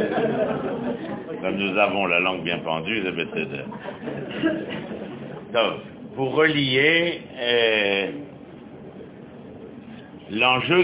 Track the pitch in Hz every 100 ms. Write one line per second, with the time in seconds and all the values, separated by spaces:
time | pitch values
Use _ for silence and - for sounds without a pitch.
0 | - - 220 - 208 - - 233 240 -
1 | 165 - - - 92 98 98 95 101 95
2 | 95 87 92 92 80 82 80 80 82 110
3 | 92 82 73 78 78 69 67 - - -
4 | - - - - 320 320 - - - -
5 | 190 - - - - 117 104 - - -
6 | - - 135 131 156 147 135 131 147 165
7 | 170 156 - 135 120 120 113 110 101 98
8 | 95 - - - - - - - - 202
9 | - - - - - - - - - -
10 | - - - 107 123 127 120 175